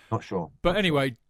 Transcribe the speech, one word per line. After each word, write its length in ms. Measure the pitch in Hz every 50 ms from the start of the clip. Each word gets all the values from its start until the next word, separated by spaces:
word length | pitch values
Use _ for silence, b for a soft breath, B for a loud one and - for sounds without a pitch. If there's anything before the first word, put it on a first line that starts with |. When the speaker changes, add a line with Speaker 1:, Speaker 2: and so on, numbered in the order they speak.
| b b
Speaker 1:
Not 120 | b 107 -
sure. 260 | - 101 92 82 76 - -
Speaker 2:
But 100 | - 170
Speaker 1:
Not 20 | 180
sure. 60 | 208
Speaker 2:
anyway, 380 | 202 180 151 139 135 135 117 - _ _